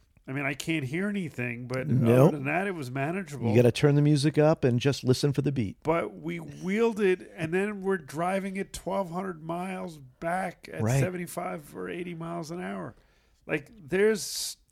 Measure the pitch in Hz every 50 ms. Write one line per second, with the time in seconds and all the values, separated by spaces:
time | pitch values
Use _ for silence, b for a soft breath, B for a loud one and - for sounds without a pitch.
0 | _ _ _ _ _ - 135 139 143 139 147 139 - 165 165 160 139 123 139 170
1 | 190 208 208 202 180 143 - - 123 123 120 117 123 120 127 131 127 151 123 123
2 | 117 113 117 127 135 160 156 147 135 139 151 175 196 202 185 165 139 123 123 135
3 | 135 147 170 196 190 147 143 131 113 117 104 117 120 120 110 - - 151 143 147
4 | 147 147 151 143 135 156 143 - 147 151 165 - - 135 120 123 - 143 131 -
5 | - 123 127 - - 147 135 - 135 147 139 131 113 92 - - _ 151 160 165
6 | - - - 180 151 160 170 170 160 147 143 147 156 185 196 214 233 233 220 196
7 | 214 185 185 180 208 - - 202 165 160 165 185 196 208 214 196 185 190 196 185
8 | 151 131 139 151 170 180 190 196 190 196 185 196 190 - - - - 170 190 196
9 | 202 170 165 175 196 190 175 156 156 160 165 175 180 190 185 185 185 185 160 151
10 | 139 127 - _ 175 165 175 185 185 180 - - _ - - - 107 107 127 139
11 | 135 185 180 180 180 170 - 175 175 185 185 175 143 - 156 185 185 180 175 175
12 | 180 180 170 160 165 165 170 170 165 143 170 180 180 190 202 190 160 131 - _
13 | _ _ _ _ _ _ _ _ _ - 156 156 139 - - 220 170 131 170 185
14 | 202 214 220 190 - - - - - - - - _ _